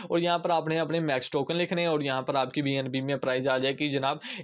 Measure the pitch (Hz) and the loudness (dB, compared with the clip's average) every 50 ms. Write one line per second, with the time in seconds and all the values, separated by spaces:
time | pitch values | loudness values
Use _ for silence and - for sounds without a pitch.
0 | 208 175 170 170 170 175 175 170 165 175 170 160 156 160 160 165 160 143 160 170 | -6 -2 0 0 2 2 2 0 2 2 0 2 2 0 0 0 0 0 0 0
1 | 160 151 135 127 - - - 147 135 135 165 170 175 165 185 170 170 170 156 147 | 0 0 0 0 -2 -2 -2 -2 -2 0 0 -2 -2 0 0 0 2 2 2 2
2 | 143 139 131 131 127 143 139 135 131 127 - 151 143 139 135 135 131 131 127 135 | 2 0 0 0 0 0 2 2 0 2 0 -2 0 0 0 0 0 -2 -4 -2
3 | 131 139 143 123 - 135 127 127 127 139 131 131 131 135 139 - 147 147 139 135 | -2 -2 -2 0 0 0 0 2 2 2 2 2 2 0 0 0 -2 -2 0 0
4 | 131 135 151 156 - - - - | 0 0 -2 -2 -6 -12 -12 -8